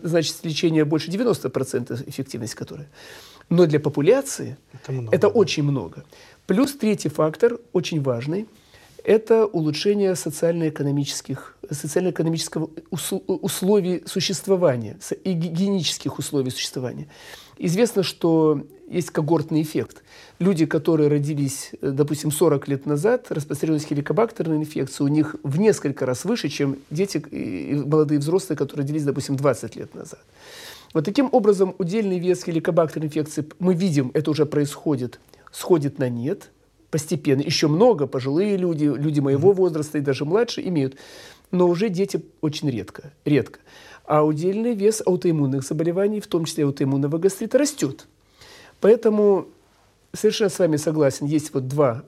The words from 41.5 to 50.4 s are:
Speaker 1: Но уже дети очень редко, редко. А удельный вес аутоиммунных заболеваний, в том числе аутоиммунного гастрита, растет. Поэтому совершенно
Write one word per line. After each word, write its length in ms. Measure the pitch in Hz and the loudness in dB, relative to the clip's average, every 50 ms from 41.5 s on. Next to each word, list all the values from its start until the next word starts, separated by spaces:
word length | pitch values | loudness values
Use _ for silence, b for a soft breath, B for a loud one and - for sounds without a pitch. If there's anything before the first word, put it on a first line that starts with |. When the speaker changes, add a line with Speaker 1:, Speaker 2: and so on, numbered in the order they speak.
Speaker 1:
Но 160 | 185 180 180 | 0 2 4
уже 220 | 175 175 165 226 226 | 2 2 2 0 0
дети 320 | 175 180 202 196 - 165 - - _ _ | 0 -2 -2 -2 -2 -6 -6 -10 _ _
очень 280 | - 151 147 - 151 143 | -4 -4 -4 -2 -4 -4
редко, 420 | 120 104 95 - - - - 147 - _ _ | -4 -4 -8 -10 -14 -18 -18 -20 -20 _ _
редко. 340 | 151 147 127 - - - - B B B B B B B B B | 2 2 2 2 0 -8 -20 B B B B B B B B B
А 180 | - 151 151 151 | 2 2 4 4
удельный 500 | 156 156 147 170 185 196 220 226 247 233 | 4 2 0 -2 -2 -2 0 -2 -2 -2
вес 260 | 196 196 220 214 - - | 2 2 2 2 2 0
аутоиммунных 580 | - 180 - - 180 160 151 143 131 139 135 131 | 0 0 2 0 0 2 2 2 0 0 -2 -4
заболеваний, 560 | - 165 151 165 175 170 190 202 208 214 208 | -4 -4 -2 -2 0 0 0 0 0 -2 -4
в 60 | 202 | -4
том 180 | - - 170 165 | -2 -2 -2 -2
числе 180 | 147 - 160 147 | -2 -2 0 0
аутоиммунного 540 | 139 135 - 147 131 139 139 143 143 160 | 0 0 0 -2 0 0 0 0 0 0
гастрита, 400 | 165 180 196 - - 226 220 - | 0 0 0 0 0 -2 0 2
растет. 500 | 262 294 285 - - 151 135 - - - _ _ _ B B B B B B B B B B B _ | 2 2 2 0 -4 -4 -4 -4 -10 -18 _ _ _ B B B B B B B B B B B _
Поэтому 680 | - 196 233 226 233 220 214 208 208 202 196 175 147 - - _ _ _ _ _ _ _ _ _ _ _ - | 6 6 6 6 4 2 4 4 4 4 4 2 0 -6 -14 _ _ _ _ _ _ _ _ _ _ _ -6
совершенно 360 | - - 214 214 - | 0 2 2 2 2